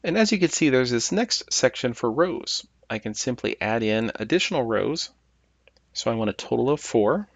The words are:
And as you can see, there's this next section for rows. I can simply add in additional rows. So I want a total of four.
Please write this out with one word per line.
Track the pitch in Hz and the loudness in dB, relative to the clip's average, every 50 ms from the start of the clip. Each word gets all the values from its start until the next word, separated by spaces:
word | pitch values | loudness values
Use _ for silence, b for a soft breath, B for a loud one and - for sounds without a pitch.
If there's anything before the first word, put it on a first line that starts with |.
| - | -2
And | 196 165 | 0 2
as | 214 220 214 | 2 2 2
you | 226 190 | 4 2
can | 180 165 | 2 2
see, | - - 165 147 | 2 2 4 4
there's | 127 127 127 123 | 4 4 4 2
this | 123 117 - - | 0 0 0 0
next | 170 202 240 233 - - - - | 0 0 0 0 -2 -4 -4 -4
section | - - - - - - - 127 117 | -2 2 2 2 0 0 -4 -4 -4
for | - - 117 | -2 -2 -2
rows. | 110 139 170 185 160 - - - - - - _ _ _ _ _ | 0 0 0 0 0 -6 -6 -6 -6 -8 -8 _ _ _ _ _
I | 113 110 | -8 -6
can | - 110 107 | -6 -8 -8
simply | - - 131 123 - - 107 107 - | -4 -4 -4 -4 -2 -4 -4 -4 -2
add | - 107 110 117 113 | -2 -2 0 0 0
in | 107 107 110 113 110 - | 0 0 0 0 -2 -4
additional | - 110 107 156 185 - - 185 147 123 | -6 -2 0 0 0 2 0 0 -2 0
rows. | 113 113 101 98 110 151 165 - - _ _ _ _ _ _ _ _ _ _ _ - _ _ _ _ | 0 0 0 0 0 -2 -4 -6 -10 _ _ _ _ _ _ _ _ _ _ _ -20 _ _ _ _
So | _ - - 120 | _ -4 -2 -2
I | 117 | 0
want | 113 110 104 | 0 -2 -2
a | 95 | -2
total | - - - 120 117 120 131 | -4 -4 -2 0 0 2 2
of | 147 147 | 0 -2
four. | - - - 120 104 104 143 208 208 _ _ | -2 0 2 4 4 4 2 0 -2 _ _